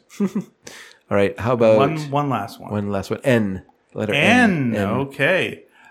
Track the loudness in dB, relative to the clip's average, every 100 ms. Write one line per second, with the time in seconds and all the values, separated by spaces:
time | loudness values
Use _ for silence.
0 | _ -4 -4 -4 -10 _ -20 -20 -20 _
1 | -2 0 0 0 -2 2 4 4 4 -2
2 | -4 -4 -2 -4 -6 -12 -8 -6 -4 -4
3 | -6 -4 2 2 2 -4 -12 _ _ -8
4 | -2 2 4 4 4 2 -2 -2 -2 -2
5 | -4 -2 0 0 -2 -8 -18 _ _